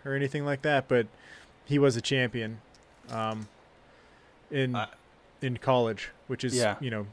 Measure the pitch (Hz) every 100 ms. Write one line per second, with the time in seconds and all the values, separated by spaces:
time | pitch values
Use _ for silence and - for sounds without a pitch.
0 | 139 135 139 147 143 139 151 143 123 123
1 | 107 - - - - - - 143 139 117
2 | - 135 123 120 110 113 - - - _
3 | - 113 110 110 104 - - - - -
4 | - - - - - 143 131 117 110 -
5 | _ - - - 135 120 - 127 117 104
6 | - - - 123 127 123 110 98 131 110
7 | 101